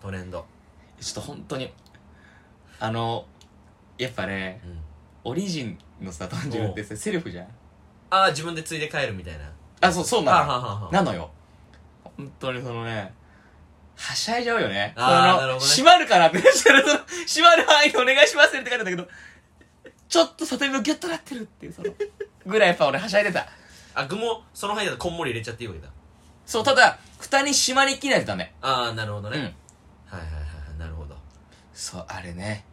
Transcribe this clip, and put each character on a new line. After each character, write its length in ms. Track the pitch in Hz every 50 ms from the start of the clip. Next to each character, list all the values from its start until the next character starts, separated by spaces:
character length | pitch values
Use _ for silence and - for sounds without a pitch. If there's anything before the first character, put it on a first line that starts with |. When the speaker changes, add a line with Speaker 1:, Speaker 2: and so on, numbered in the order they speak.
Speaker 1:
ト 80 | - 98
レ 120 | 95 92
ン 100 | 90 90
ド。 140 | 90 85 - _ _ _ _ _ _ _ - _ _ -
Speaker 2:
ち 100 | 123 -
ょ 20 |
っ 20 | -
と 60 | 113
本 220 | - 139 143 - -
当 100 | - 147
に、 160 | 131 127 - - _ _ _ _ - _ - - _ - - _ - _ _ _ _ _ _ _ -
あ 120 | 110 110
の、 340 | 113 117 117 113 117 - - - - _ - _ _ _ _ - _ _ _ _ _
や 120 | - 123 123
っ 20 | -
ぱ 120 | - 95
ね、 360 | 92 98 95 95 92 92 113 -
Speaker 1:
う 40 |
ん。 120 | 87 85 80 80 - - - - _ _ _ - 120
Speaker 2:
オ 20 | 127
リ 120 | 170 202
ジ 160 | 196 170 151 123
ン 160 | 107 85 - _ - _ -
の 100 | - 92
さ、 160 | 87 - 95
豚 220 | - - - 135 139
汁 140 | - - 113
っ 100 | 101 92
て 100 | 107 104
さ、 60 | -
Speaker 1:
お 40 | 107
う。 20 |
Speaker 2:
セ 140 | 104 - 208
ル 80 | 196 170
フ 100 | - 104
じ 100 | 87 87
ゃ 40 | 90
ん。 40 | - - - _ - _ _ _ - _ _ _ -
Speaker 1:
あ 140 | 185 190 196
ー、 40 | -
自 140 | 151 139 156
分 120 | 170 170
で 80 | 160 160
つ 120 | - 165
い 40 | 151
で 80 | 151 151
帰 180 | - 151 135
る 60 | 117 104
み 100 | 92 85
た 80 | 82
い 60 | 80
な。 140 | 76 71 73 - - - - _ -
Speaker 2:
あ、 100 | - 185
そ 100 | 160 180
う、 40 | -
そ 160 | - - 220
う 20 | 160
な 80 | -
の。 60 | 190
Speaker 1:
は 60 | 170 143
あ 40 |
は 80 | 143 131
あ 40 | 120
は 120 | 117 110
あ 40 | 101 104 107
は 40 | -
あ。 40 | 170
Speaker 2:
な 100 | 196 185
の 100 | 127 101
よ。 160 | 87 78 73 - - _ _ _ _ _ _ - - - _ _ _ -
本 280 | - - - 139 135 - -
当 120 | - 131 127
に 80 | 123
そ 120 | 127 123 117
の 120 | 117 117
ね、 280 | 117 113 107 98 95 - _ _ _ _ _ _ _ _ _ - _ _ _ _ - _
は 200 | - - - 139
し 140 | - - 208
ゃ 100 | 233 247
い 40 | 240
じ 60 | 233
ゃ 60 | 226
う 60 | 208
よ 80 | 151 104
ね。 240 | 95 101 104 - -
Speaker 1:
あ 60 | 117
ー、 340 | 123 131 131 131 131 131 -
Speaker 2:
そ 0 |
の、 60 | -
Speaker 1:
な 60 | 131
る 60 | 131 127
ほ 60 | 131
ど 60 | 135
ね。 60 | 139
Speaker 2:
閉 140 | - 254 269
ま 120 | 330 359
る 100 | 349 302
か 100 | - 214
な 100 | 180 165
っ 40 | 165
て。 80 | 170 180
<laughs> 80 | - -
そ 220 | 539 - - 466 277
の、 60 | 269
閉 640 | 269 294 294 - - - 359 349 339 - - 311 330
ま 120 | 349 330
る 80 | 330 -
範 220 | - 311 285 294
囲 60 | 302
で 60 | - 247
お 60 | 247
願 180 | 247 269 285 285
い 40 |
し 80 | - -
ま 80 | 294 294
す 20 | 302
っ 20 |
て 60 | -
書 40 | 277
い 40 | -
て 80 | 247 240
あ 40 |
っ 20 | 233
た 60 | 220
け 100 | 190 175
ど、 120 | 170 - - - - - - - - _ _ _ _ _ _ _ _ - - _ _ _ -
ち 80 | -
ょ 60 | 339 330
っ 100 | - -
と 100 | - 320
里 180 | - 262 - 285
芋 160 | 277 269 269
ギ 100 | 214 294
ュ 40 | 302
ッ 40 | -
と 80 | -
な 80 | 349 330
っ 60 | 311
て 140 | - - 269
る 60 | 240
っ 40 | 214
て 220 | - _ - -
い 20 | -
う、 40 | -
そ 100 | - 175
の、 100 | 403 - - 415 415 _ - 415 - _ _ -
ぐ 100 | 185 202
ら 80 | 220 196
い 40 | 175
や 40 | 175
っ 40 |
ぱ 100 | - 160
俺 100 | 143 131
は 100 | 151 190
し 60 | 226 185
ゃ 60 | 208
い 40 | 208
で 80 | 202
た。 160 | 175 - - - - - - - - - - - -
Speaker 1:
あ、 100 | 127 147
具 100 | 135 180
も 280 | 208 226 233 226 226 - _ -
そ 140 | - 202
の 60 | 202 208
範 100 | 220 202
囲 40 |
だ 60 | 175 131
と 40 |
こ 120 | - - 175
ん 80 | 165
も 60 | 170 160
り 60 | 131
入 80 | 113 117
れ 60 | 110
ち 40 | 120
ゃ 20 |
っ 40 | 113
て 80 | - 120
い 20 |
い 40 | 107
わ 60 | 87
け 40 | 80
だ。 80 | 78 - - - _ _ _ _ _ - _ _ _
Speaker 2:
そ 160 | - - 226
う、 20 | 214
た 100 | 285 269
だ、 240 | 262 233 190 - - - - - -
蓋 240 | - - 277 277 277
に 100 | 285 269
閉 220 | - - 254 254
ま 100 | 269 277
り 140 | 269 262 -
き 100 | - 277
ら 60 | 240
な 80 | 190 110
い 20 |
と 40 | 107
ダ 60 | 98
メ。 180 | 90 90 - - -
Speaker 1:
あ 280 | - 131 131 127 120 117
ー、 40 | 110
な 120 | 113 110
る 80 | 107 104
ほ 80 | 104
ど 80 | 98 104
ね。 80 | 127
Speaker 2:
う 40 | 151
ん。 20 | 127
Speaker 1:
は 60 | 90 78 - _ _ _ _ _ _ _ _ _ - 101 90 80
い 20 |
は 20 |
い 40 | 80 78
は 60 | 78
い 20 |
は 60 | 76 76 80 78 73 73 76
い、 40 | 78
な 80 | 82
る 80 | 80 80
ほ 100 | 80 78
ど。 100 | 73 - - - - _ - - _ _ _ _ _ -
Speaker 2:
そ 260 | - - - - -
う、 60 | -
あ 120 | - - 110
れ 120 | 90 87 85
ね。 320 | 87 98 107 107 101 - -